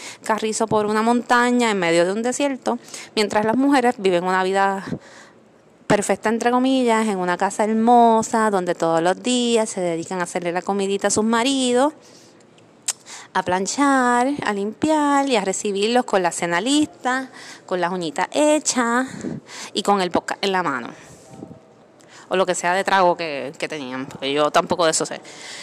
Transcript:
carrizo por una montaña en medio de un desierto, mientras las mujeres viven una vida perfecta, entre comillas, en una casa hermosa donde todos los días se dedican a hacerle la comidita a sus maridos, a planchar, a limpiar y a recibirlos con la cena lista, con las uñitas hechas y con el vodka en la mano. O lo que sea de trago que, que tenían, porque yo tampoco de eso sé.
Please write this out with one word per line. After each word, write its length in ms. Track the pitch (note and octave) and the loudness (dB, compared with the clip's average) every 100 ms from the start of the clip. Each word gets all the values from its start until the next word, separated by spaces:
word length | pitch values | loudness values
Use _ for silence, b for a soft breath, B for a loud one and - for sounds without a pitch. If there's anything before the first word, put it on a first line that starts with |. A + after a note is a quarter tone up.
| B B | B B
carrizo 440 | - G#3+ A3 G#3+ A3+ | -4 -2 -2 -2 -2
por 180 | G#3+ G#3 | 0 0
una 160 | G#3+ | 2
montaña 680 | A3+ A#3+ A3+ A#3+ B3 B3 A#3 | 2 2 2 2 4 2 2
en 80 | G3+ | 2
medio 260 | E3+ E3+ F3 | 2 4 2
de 60 | |
un 120 | G#3 | 0
desierto, 560 | A#3 B3+ C#4+ C4 - A#3+ B B B - | -4 -2 -2 -2 -4 -6 B B B -2
mientras 300 | G#3 G#3+ A3 | 0 0 0
las 100 | A#3 | 2
mujeres 400 | C#4 C#4+ A#3+ A#3+ | 4 4 4 2
viven 260 | F#3+ F3 | 2 2
una 200 | F#3 F#3 | 2 0
vida 400 | F#3 G3 G3 G3 - - B B B B _ _ _ _ - | 0 2 0 0 -6 -10 B B B B _ _ _ _ 0
perfecta, 420 | G#3 - G3 G#3+ | 0 2 -2 0
entre 220 | A3+ A#3 | 0 2
comillas, 560 | B3 C4 C4 A#3+ A3+ A3 | 2 2 2 2 2 0
en 120 | F#3+ | -2
una 180 | F3+ F3 | -2 0
casa 280 | G3 - G#3+ | -2 0 0
hermosa 840 | A3 A3+ A#3+ A#3 A3+ A3 A#3 A3 | 2 4 6 6 4 2 0 2
donde 260 | G3 F3+ E3+ | 0 -2 -2
todos 260 | E3 E3 | 0 2
los 200 | E3+ F#3 | 2 0
días 480 | G#3+ B3 A#3+ A#3 A3 | 0 0 2 0 0
se 120 | - | -2
dedican 380 | F3 E3 D#3+ F#3 | -4 -4 -6 -6
a 40 | |
hacerle 280 | F3 F#3 F3 | -4 -4 -4
la 100 | F3 | -4
comidita 460 | - G3 G3 G3 G3+ | -4 -2 -2 -2 0
a 40 | |
sus 140 | G#3 A3 | 0 0
maridos, 680 | A#3 B3 C4+ B3+ B3 C#4+ - B B B B - _ - _ - B B B B | 0 0 0 2 2 0 -2 B B B B -20 _ -20 _ -12 B B B B
a 100 | F#3 | -4
planchar, 840 | F3+ F#3 G3 - C#4+ C4+ B3 A#3+ B3+ C#4+ - | -2 -2 -2 0 2 4 4 2 0 -2 -4
a 80 | |
limpiar 760 | G3+ G3+ G#3+ D#4 D#4 C#4+ C#4 C#4 | -4 -4 -4 0 2 2 2 2
y 80 | A3+ | 0
a 60 | |
recibirlos 640 | F#3 F#3+ G#3 G3 G#3 B3 B3 | 0 -2 -4 -2 2 2 2
con 160 | G3+ | 2
la 100 | F3 | 0
cena 300 | - F3 E3+ | -2 -2 0
lista, 680 | A#3 D4 D4+ - B3+ C4 C4 B B B - | 2 0 0 -4 -4 -4 -6 B B B -8
con 160 | F3+ | -4
las 100 | F3 | -2
uñitas 360 | F#3 E3 E3 F#3 | -2 -4 -4 -2
hechas 760 | - D4+ D4+ - B3+ A#3 A#3+ C4 B B B B B B | 2 2 2 0 -2 0 0 -2 B B B B B B
y 80 | - | -4
con 200 | G3+ G3+ | 0 0
el 80 | F3+ | 0
vodka 280 | - - - | -2 -2 -2
en 100 | G3+ | 0
la 120 | F#3+ | 0
mano. 260 | E3+ C3 A#2 - B B B B - - - - - - B B B | 0 -4 -6 -14 B B B B -20 -20 -20 -20 -20 -20 B B B
O 60 | F#3+ | -2
lo 100 | F3+ | 0
que 100 | F3 | -2
sea 180 | F3 | -2
de 100 | F#3 | -2
trago 340 | G3 G3 F3+ E3 | 2 4 4 2
que, 360 | E3 C#3 B2+ D#3+ | -4 -8 -8 -8
que 100 | D3+ | -8
tenían, 380 | D#3 B2+ C3 C3 | -8 -8 -8 -10
porque 260 | - C3+ | -8 -2
yo 200 | C#3+ D3 | 0 2
tampoco 340 | E3+ F3 F3 E3 | 2 0 0 0
de 60 | |
eso 140 | D#3+ D3+ | 0 -4
sé. 140 | - B B B B | -8 B B B B